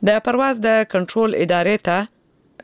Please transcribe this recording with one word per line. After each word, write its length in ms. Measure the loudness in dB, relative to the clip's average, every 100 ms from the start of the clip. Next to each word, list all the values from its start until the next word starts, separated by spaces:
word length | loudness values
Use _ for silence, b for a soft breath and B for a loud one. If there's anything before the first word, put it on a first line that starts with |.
| 0
د 100 | 2 0
پرواز 340 | 0 0 0 0
د 180 | 0 0
کنټرول 460 | -2 -2 -2 0 0
ادارې 380 | 0 0 0 0 0
ته 80 | -2 -4 _ _ _ _ -16